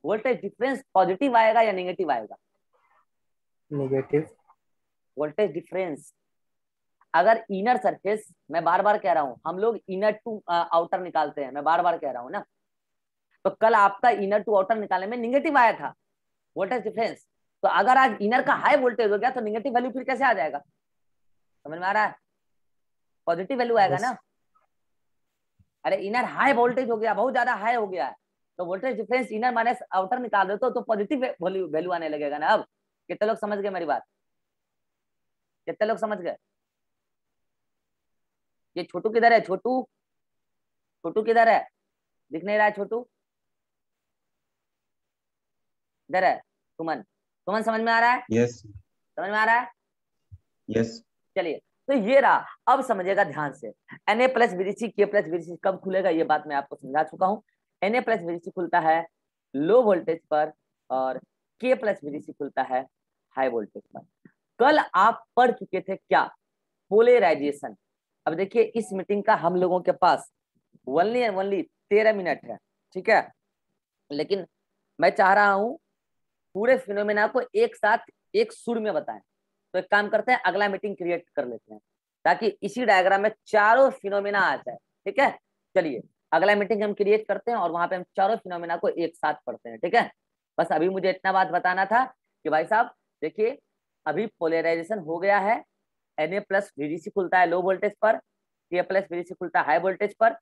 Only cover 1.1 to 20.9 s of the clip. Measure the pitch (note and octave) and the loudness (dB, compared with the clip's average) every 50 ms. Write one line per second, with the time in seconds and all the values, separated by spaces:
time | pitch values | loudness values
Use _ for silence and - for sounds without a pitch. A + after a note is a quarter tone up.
1.1 | - C#4+ C#4+ C#4 A#3+ A3+ A3+ A3 A3 A#3 A3+ G#3+ F#3+ F#3 F3+ F3+ F3+ E3 F#3 D3+ | 2 0 0 2 4 4 4 6 6 4 4 4 2 -2 -4 -6 -4 -4 -2 -2
2.1 | C3+ A#2 A2 - - _ _ _ _ _ _ _ _ _ _ _ _ _ _ _ | -2 -2 -4 -10 -16 _ _ _ _ _ _ _ _ _ _ _ _ _ _ _
3.1 | _ _ _ _ _ _ _ _ _ _ _ _ D3+ C#3+ C3+ C3 C3+ C3+ C3 - | _ _ _ _ _ _ _ _ _ _ _ _ -6 -6 -2 -2 -2 -2 -2 0
4.1 | - D3 D#3 - _ _ _ _ _ _ _ _ _ _ _ _ _ _ _ _ | -2 -2 -2 -4 _ _ _ _ _ _ _ _ _ _ _ _ _ _ _ _
5.1 | _ B2+ D3+ D3+ D3 - G#3+ F#3 D3 E3 D#3+ _ - F#3 F#3+ F3 C#3+ - - - | _ -6 -6 -6 -2 -2 -2 -2 -2 -8 -12 _ -6 -6 -6 -6 -8 -10 -14 -20
6.1 | _ _ _ _ _ _ _ _ _ _ _ _ _ _ _ _ _ _ _ _ | _ _ _ _ _ _ _ _ _ _ _ _ _ _ _ _ _ _ _ _
7.1 | - E3 F3+ G#3+ A3+ - - - G3+ F#3 G3 A#3+ B3 A#3 A3+ F#3+ D#3+ - - F#3+ | 2 4 6 6 4 2 0 -6 -6 -2 0 0 0 2 0 -2 -2 -2 -4 -4
8.1 | G#3+ G#3 - - _ _ _ _ - E3 - E3 F3 F#3+ G3 G#3 G#3 G3+ - F#3 | -4 -4 -6 -16 _ _ _ _ -6 -2 0 2 2 2 4 2 2 2 2 0
9.1 | E3+ D#3+ C#3+ C3 A#2+ - _ D#3+ E3+ F#3 G#3 A#3 A3+ F#3 _ - F#3 F#3+ G3+ G#3+ | 0 0 0 -2 -6 -8 _ -8 -4 -2 -2 -2 -2 -4 _ -8 -6 -2 0 -2
10.1 | G#3+ G#3+ _ A#3 A3 G3+ _ - F3 E3+ E3+ - E3+ E3+ E3+ E3+ - F3+ F#3 E3+ | -2 -2 _ -10 -10 -10 _ -2 -2 -2 0 2 0 0 0 0 -4 -6 -6 -4
11.1 | D3 D#3+ D3+ C#3+ - D3+ C#3 B2+ B2+ D3 C#3+ D#3 E3 F3 F3 F3 E3+ - D#3 C#3 | -2 -2 -2 -2 -4 -8 -10 -8 -8 -4 0 0 0 2 2 0 0 -2 -6 -8
12.1 | B2 A#2+ A#2+ C3 E3+ G3+ - _ _ _ _ _ _ _ _ _ _ _ _ _ | -8 -8 -12 -10 -10 -10 -10 _ _ _ _ _ _ _ _ _ _ _ _ _
13.1 | _ _ _ _ _ _ _ F#3+ F#3+ _ A3 A3 G#3 G#3+ G3+ G3 G3 - - A#3+ | _ _ _ _ _ _ _ -4 0 _ 2 4 6 6 6 4 4 2 2 2
14.1 | A3+ G3+ G3+ G3 G#3 G#3+ F#3+ A#3 G3+ F#3+ F#3+ F#3+ A3+ A3 G#3 F#3 F#3+ F3+ F#3+ G3+ | 2 2 -2 0 0 -2 0 2 2 2 2 2 -2 -2 -2 -4 -4 -4 -4 -6
15.1 | A#3+ B3 A#3 A#3 B3 C#4+ B3+ D#4+ C#4+ C4 A#3+ A3 F#3 D3+ D3 B2+ - _ _ _ | -6 -6 -4 0 0 0 0 2 4 4 4 4 2 0 -8 -12 -12 _ _ _
16.1 | _ _ _ _ _ _ _ _ _ D3+ F#3+ F#3+ B3+ A#3+ F#3 A3 F3 G#3 A3+ E3+ | _ _ _ _ _ _ _ _ _ -6 -4 -2 -4 -4 -4 -6 -4 -4 -4 -4
17.1 | C#3 - _ _ _ _ _ _ _ _ - F#3+ - F3 G3+ F#3+ F#3+ - C4 B3+ | -6 -10 _ _ _ _ _ _ _ _ -2 2 2 4 4 6 6 6 6 4
18.1 | G#3 - G3+ G#3 A#3+ C4 C#4 C#4 A#3 - - C4 D4 C#4+ B3+ B3 A#3 A#3+ A3+ G3+ | 2 -2 -2 0 0 0 2 0 0 2 2 2 2 4 2 0 0 0 0 0
19.1 | G3+ G3+ G#3 C4 C4 B3+ A3+ G#3 G#3 A3+ G#3+ C#4 A3+ A#3+ B3 C4 G#3+ C4+ B3 C4 | 0 0 0 -2 -2 -4 -6 -4 -6 -6 -6 -2 -2 -2 -2 -2 -8 -8 -6 -6
20.1 | C4 A3+ C4+ B3+ A3 F#3+ D#3+ D3+ C3+ C#3+ - _ _ _ _ _ | -2 0 2 0 2 0 -2 -4 -6 -10 -12 _ _ _ _ _